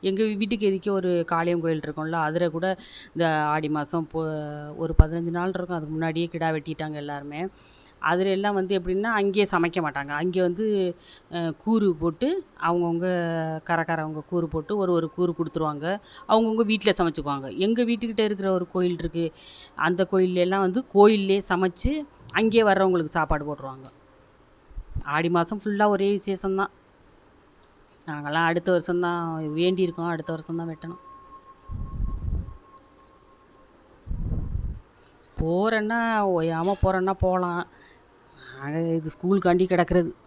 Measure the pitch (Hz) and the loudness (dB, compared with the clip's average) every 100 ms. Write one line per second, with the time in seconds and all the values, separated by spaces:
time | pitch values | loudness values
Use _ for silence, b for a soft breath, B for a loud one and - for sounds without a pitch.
0 | 190 196 220 208 214 220 202 190 208 196 | -2 0 0 0 -2 0 0 0 0 0
1 | 180 175 165 170 170 175 165 160 147 151 | 2 0 0 0 0 0 0 -2 -4 -6
2 | 156 170 156 165 175 160 185 185 B B | -4 -2 0 0 0 0 -4 -4 B B
3 | B - 165 156 151 151 156 151 147 170 | B 0 2 2 2 0 0 -2 -2 -4
4 | 156 160 160 156 151 147 147 151 160 160 | -4 -4 -4 -4 -6 -10 -12 -6 -2 6
5 | 160 170 170 170 180 180 175 175 151 156 | 6 6 -2 -2 -2 -4 -4 -4 -4 -4
6 | 160 160 170 165 160 160 147 156 156 151 | -2 -2 -4 -2 -2 -2 -4 -8 -8 -8
7 | 143 143 143 147 185 B B B B B | -8 -8 -8 -8 -8 B B B B B
8 | - 175 190 190 202 202 185 196 180 185 | 0 2 2 2 0 0 0 -2 0 -2
9 | 220 214 202 196 196 185 170 180 156 139 | 0 0 0 2 2 2 0 0 -2 -4
10 | 139 147 175 180 180 175 220 208 180 170 | -6 -2 -2 2 0 2 0 0 0 -4
11 | B B _ 170 170 202 - 220 202 160 | B B _ -6 -4 -4 0 2 2 2
12 | 165 160 262 381 - - 165 175 170 170 | -2 0 -2 -2 -6 -6 -2 0 0 0
13 | 185 180 170 165 160 160 - 165 160 165 | 0 0 -2 -2 -4 -6 -2 -2 0 -2
14 | 156 156 - 175 165 160 147 208 190 170 | -4 -8 -4 -2 -2 -4 -4 -2 2 2
15 | 160 - 175 165 160 - 156 147 160 202 | 0 -2 -2 0 -4 -2 -4 -4 -6 -6
16 | B B B 220 226 220 214 214 214 185 | B B B 2 4 2 2 2 2 2
17 | 170 156 143 139 135 101 196 226 233 233 | 2 0 -4 -4 -6 -2 0 2 2 0
18 | 226 220 214 202 190 185 175 190 180 170 | -2 0 0 0 0 0 0 0 0 0
19 | 165 165 165 B B B B - 165 180 | -4 -2 -4 B B B B -2 0 2
20 | 185 190 185 180 175 196 185 190 262 196 | 2 4 2 2 2 2 2 0 0 8
21 | 208 214 190 196 190 180 185 - - 302 | 8 8 2 0 2 0 0 0 -2 -2
22 | 285 - - 170 220 226 214 190 190 180 | -6 -16 -4 0 4 6 6 6 4 2
23 | 156 170 151 151 147 143 135 131 131 - | 0 -2 0 0 -2 -8 -10 -14 -18 -20
24 | - - - _ _ - _ - - - | -20 -20 -20 _ _ -20 _ -14 -8 -8
25 | 147 151 165 175 170 208 214 202 208 196 | -2 0 2 2 0 -2 -4 2 4 4
26 | 196 202 196 190 196 190 185 - _ _ | 2 0 -2 -4 -2 -2 -2 -6 _ _
27 | - _ _ _ _ _ - _ _ _ | -20 _ _ _ _ _ -20 _ _ _
28 | - 147 147 156 165 170 170 180 170 175 | -12 -8 -4 0 2 2 2 2 2 -2
29 | 175 175 170 160 156 156 180 185 180 170 | 0 -2 -4 -4 -4 0 0 2 0 -2
30 | 170 160 156 160 156 165 165 156 170 175 | -4 -4 -6 -8 -6 -6 -6 -10 -12 -16
31 | - - - - - 185 - - - - | -18 -20 -20 -20 -20 -20 -12 -8 -8 -4
32 | - - - - - - - - _ - | -4 -4 -4 -6 -6 -16 -20 -20 _ -20
33 | - - _ - _ - - _ - - | -20 -20 _ -20 _ -20 -20 _ -20 -20
34 | - - - - - - - - - _ | -8 -4 -2 -4 -4 -4 -6 -10 -16 _
35 | - _ _ - 160 175 214 220 214 233 | -20 _ _ -4 0 2 2 0 0 0
36 | 233 220 196 175 160 165 175 196 190 185 | 0 2 2 2 0 0 0 2 2 2
37 | 185 190 185 185 180 175 - B B B | 0 0 0 0 -2 -4 -8 B B B
38 | _ _ - - - 131 139 156 165 165 | _ _ -20 -20 -20 -12 -6 -2 0 -2
39 | 156 - 180 196 180 175 185 175 170 180 | -4 -6 2 2 4 4 4 2 4 2
40 | 170 - | 2 -6